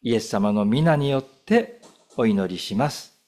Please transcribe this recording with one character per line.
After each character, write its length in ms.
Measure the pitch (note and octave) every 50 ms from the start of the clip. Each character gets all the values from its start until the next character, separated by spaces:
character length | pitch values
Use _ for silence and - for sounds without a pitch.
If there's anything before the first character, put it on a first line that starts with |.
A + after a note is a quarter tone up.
| _
イ 120 | B2 A#2
エ 60 | A2
ス 80 | G#2 -
様 240 | - G#2 G2 G#2 G#2
の 120 | G#2 G#2
皆 320 | G2+ A2 C#3 D#3 E3 D#3
に 140 | D3 C#3+ C#3
よ 100 | C#3 C3+
っ 20 | C3
て 580 | - _ _ _ - G#3 A#3+ A3+ - - - _ - _ _ _ _ -
お 100 | - A#2+
祈 280 | A2+ G#2 G2 F#2+ F2+ F2+
り 40 | F2
し 160 | - - G#2
ま 160 | G2+ C3+ D3
す。 240 | - - - - _ _ _